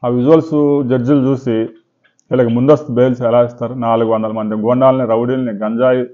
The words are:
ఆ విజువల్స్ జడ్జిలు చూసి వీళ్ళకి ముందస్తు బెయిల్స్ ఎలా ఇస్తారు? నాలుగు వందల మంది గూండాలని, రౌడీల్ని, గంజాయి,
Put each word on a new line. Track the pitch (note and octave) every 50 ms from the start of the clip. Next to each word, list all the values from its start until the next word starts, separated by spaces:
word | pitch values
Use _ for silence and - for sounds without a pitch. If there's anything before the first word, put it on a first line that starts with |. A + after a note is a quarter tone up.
| -
ఆ | A#2+
విజువల్స్ | B2 B2 B2 C#3 D#3+ D#3+ D#3 D#3+ D#3 D3 D3 C#3+ C#3+ C#3+ C#3
జడ్జిలు | A#2+ C3 B2+ A#2+ B2+ D3 C#3 B2+
చూసి | C3+ C3+ B2 - B2+ A2+ A2 A2+ A2+ - _ _ _ _ _ _ _ _ _ _ _
వీళ్ళకి | B2+ C3 B2+ A#2
ముందస్తు | A#2 A#2+ B2+ C#3 D3+ C#3+ D3 - A#2+
బెయిల్స్ | A#2+ B2+ C3 B2 B2 B2+
ఎలా | A2+ A#2 A#2+ A#2+
ఇస్తారు? | A#2+ A#2+ - A#2+ A#2 B2+
నాలుగు | C3 A#2 A#2 A2+ A#2 A#2 A2
వందల | A2+ A2 A2 A2 A2
మంది | A2 G#2+ G#2+ G#2+
గూండాలని, | G#2+ G#2 A#2 B2 B2+ C3+ C3 C3 C3 B2+
రౌడీల్ని, | A2+ A2+ A2+ A#2+ A#2+ C3 C3 B2+ A#2+ G#2+
గంజాయి, | G2 G#2+ G#2+ A2+ A2+ B2+ B2+ B2+ B2+ B2 B2